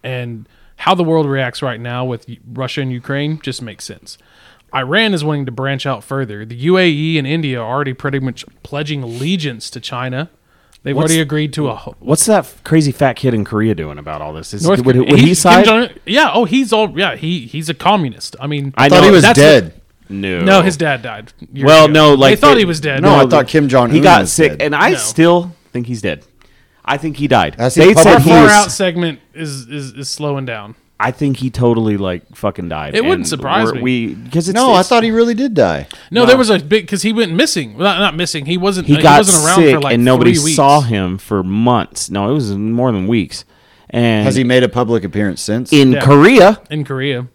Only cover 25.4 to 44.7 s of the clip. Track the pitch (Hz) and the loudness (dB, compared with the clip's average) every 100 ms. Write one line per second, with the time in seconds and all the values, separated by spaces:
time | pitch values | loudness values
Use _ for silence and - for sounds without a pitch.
25.4 | 175 170 _ 123 120 120 101 71 _ _ | -2 -14 _ -10 -8 -8 -8 -8 _ _
26.4 | _ _ _ _ - 143 160 143 143 123 | _ _ _ _ -6 -6 -6 -6 0 2
27.4 | 78 - 120 151 170 214 208 175 143 160 | 2 -2 -2 4 6 8 6 6 6 6
28.4 | 151 208 202 - 190 170 170 135 _ - | 8 6 2 -2 -4 -2 -6 -6 _ -14
29.4 | 156 135 120 147 135 113 135 - 147 139 | -12 -12 -12 -12 -12 -14 -14 -8 -6 -6
30.4 | 131 113 104 113 _ _ 110 127 143 131 | -8 -12 -14 -20 _ _ -6 -2 -4 -4
31.4 | 127 117 120 117 110 104 98 90 _ - | -6 -2 0 2 0 -2 -4 -8 _ -8
32.4 | 104 - 87 78 73 202 262 370 240 147 | -8 -6 -10 -8 -6 -4 -2 -2 -4 -8
33.4 | 131 180 113 120 123 127 113 101 120 151 | -4 -2 -2 -4 -4 -4 -4 -10 -8 -6
34.4 | 170 202 254 196 - 240 226 220 233 226 | -2 0 2 2 2 0 2 0 0 0
35.4 | 269 190 101 76 - - - 208 240 262 | -2 0 0 0 -8 -18 -6 0 4 4
36.4 | 233 190 147 214 165 196 208 220 208 165 | 4 0 0 -2 -2 -4 -4 -2 -2 0
37.4 | 311 - 123 107 190 175 196 156 175 160 | -2 -2 -8 -4 -4 0 -2 -2 -6 -6
38.4 | 139 180 190 185 170 147 151 147 196 175 | -6 -4 -2 -4 0 2 6 6 4 2
39.4 | 151 180 156 143 139 117 123 131 - 175 | 2 4 4 2 0 0 2 4 4 2
40.4 | 147 156 139 147 127 107 92 92 - 104 | 0 2 4 4 2 -2 -4 -8 -6 -4
41.4 | 92 104 117 120 - - - 101 101 147 | -4 -2 0 0 -2 -10 -8 -4 -2 -2
42.4 | 113 98 107 117 127 107 92 117 87 - | -4 -6 -4 -2 -2 -2 -2 -2 -2 -10
43.4 | - _ _ _ _ 123 117 110 117 131 | -20 _ _ _ _ -2 0 0 0 0
44.4 | 123 127 123 | 0 2 0